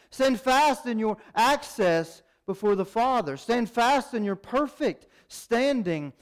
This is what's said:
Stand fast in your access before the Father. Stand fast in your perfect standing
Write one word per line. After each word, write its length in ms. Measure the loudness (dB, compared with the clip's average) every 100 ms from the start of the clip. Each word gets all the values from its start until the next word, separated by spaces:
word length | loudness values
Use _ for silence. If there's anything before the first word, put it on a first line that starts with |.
| _
Stand 300 | 0 0 0
fast 460 | 2 4 4 2 -2
in 120 | -2
your 180 | -2 -4 -6 0
access 840 | 2 2 -2 0 2 2 -2 -10 _ _ -10
before 280 | -4 0
the 100 | 0
Father. 520 | 0 0 0 0 -2 -6
Stand 340 | -2 -2 0
fast 420 | 0 2 2 0
in 100 | -4
your 100 | -4
perfect 720 | -6 -4 -2 -2 -2 -4 -4 _ _ _
standing 840 | -16 -4 0 0 0 -2 -4 -6 -14